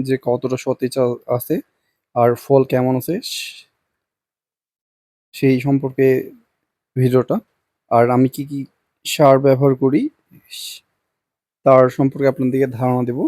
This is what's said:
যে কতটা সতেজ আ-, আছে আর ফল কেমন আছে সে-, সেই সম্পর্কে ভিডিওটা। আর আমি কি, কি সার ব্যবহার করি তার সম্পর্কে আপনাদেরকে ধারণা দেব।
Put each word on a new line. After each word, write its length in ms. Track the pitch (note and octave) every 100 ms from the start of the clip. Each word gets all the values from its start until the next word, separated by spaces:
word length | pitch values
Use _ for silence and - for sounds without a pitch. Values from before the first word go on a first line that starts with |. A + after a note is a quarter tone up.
যে 120 | C3+ C3+
কতটা 340 | B2 B2 B2+ B2+
সতেজ 360 | C3+ B2 B2+ C3+
আ-, 220 | B2 A#2+ - B2
আছে 200 | - F#3+ - _ _ _ _ A#2+
আর 140 | A#2+ A#2
ফল 260 | - C#3 C3
কেমন 300 | B2+ B2+ B2+
আছে 180 | D#3 G3
সে-, 480 | - - - - _ _ _ _ _ _ _ _ _ _ _ _ _ _ _ _ _
সেই 240 | - C3+ B2+
সম্পর্কে 480 | C#3 C#3 C3+ C3 C3+ C3 - - _ _ _ _ _ C3
ভিডিওটা। 420 | B2+ B2+ A#2+ G3+ - _ _ _ -
আর 140 | A#2 A#2+
আমি 180 | B2 C3
কি, 140 | D3 C#3+
কি 140 | C#3 C3 _ _ _ -
সার 300 | - C#3 C3+
ব্যবহার 340 | C#3 C3 C#3 B2+
করি 260 | C3+ D#3 D4 _ _ - - - - - _ _ _ _ _ _ _ _ C#3
তার 180 | C3 B2+
সম্পর্কে 380 | - C3+ C3+ C3+
আপনাদেরকে 400 | C3 B2+ C3 C3+ A#2+
ধারণা 240 | B2+ B2+
দেব। 160 | A#2+ B2+